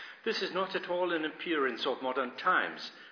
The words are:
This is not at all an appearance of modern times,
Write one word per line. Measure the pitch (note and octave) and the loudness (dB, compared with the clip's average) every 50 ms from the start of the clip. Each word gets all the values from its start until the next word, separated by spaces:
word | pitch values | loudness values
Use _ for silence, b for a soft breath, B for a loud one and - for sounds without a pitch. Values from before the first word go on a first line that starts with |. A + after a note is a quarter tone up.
| B B B B B | B B B B B
This | A3+ G#3 - | -2 -2 -2
is | G3 E3 - | -2 -2 0
not | F#3 F#3+ F#3 F#3 | 0 0 0 -2
at | F3 F3+ F3+ | -2 -2 0
all | F3+ F3 F3+ F3 E3+ | 0 2 2 2 2
an | D#3+ D#3 | 2 0
appearance | D#3 - - - F3+ D#3+ D3 C3+ B2+ - - - | -2 -4 -4 -2 2 4 4 4 4 2 0 0
of | C#3+ A#2+ - | 0 0 0
modern | C3 B2+ B2+ C#3 B2+ B2 - | 0 0 0 0 0 -2 -2
times, | - - F#3 F3+ C3+ G2 E2 D#2 D#2 - - - B B B | 0 2 4 4 4 4 0 -2 -6 -10 -12 -12 B B B